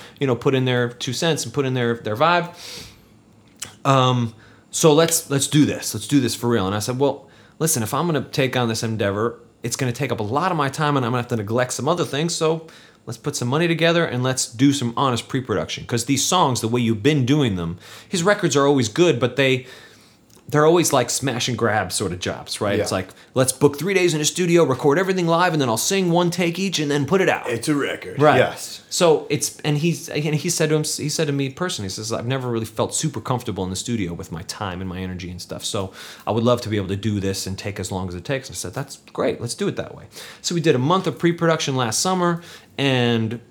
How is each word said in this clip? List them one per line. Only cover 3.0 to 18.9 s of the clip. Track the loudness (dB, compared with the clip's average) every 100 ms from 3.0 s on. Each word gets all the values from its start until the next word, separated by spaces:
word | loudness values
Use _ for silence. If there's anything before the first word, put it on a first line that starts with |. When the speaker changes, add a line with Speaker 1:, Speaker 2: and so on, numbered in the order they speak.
| -20 -20 _ _ _ _ -18 -4
Speaker 1:
Um, | 2 4 4 2 -2 -6 -20 -20 _
so | 2 6
let's, | 6 4 0 -2
let's | -2 2
do | 4 4
this. | 2 -6
Let's | -8 0
do | 2
this | 2
for | 0 0
real." | 0 0
And |
I | -2
said, | -2 0
"Well, | 0 0 -10 -20 -20 -4
listen, | -2 0
if | -2
I'm | -2 0
gonna | -2 -2
take | -2 0 0
on | 0
this | -2
endeavor, | -4 -2 -2 0 -2 -4 -14 _
it's | -8 -4
gonna | -4
take | -2 -4
up | -4
a |
lot | -2 -2 0
of | 0
my | -2
time, | 0 0 2
and |
I'm | 0
gonna | -2
have | -2
to | -4
neglect | -2 -2 -2
some | -2 -2
other | 0
things. | -2 -2 -2
So | 0 0 -2 -6 -20 -20 _ -14
let's | -10
put | -6 -4
some | -2
money | 0 2
together, | 2 2 2 0
and | 0
let's | 0 -2 -4
do | 2 4
some | 4 0 0
honest | 0 0 -2
pre-production. | -4 -2 -2 -2 -8 -4
'Cause | -4 0
these | 0
songs, | 2 2 2 2
the | 0
way | 0
you've | 2 2
been | 2 2 4
doing | 4 2 0
them, | -4 -8 -14 -20 -6
his | -2
records | 2 2 2 2
are | 4
always | 4
good, | 2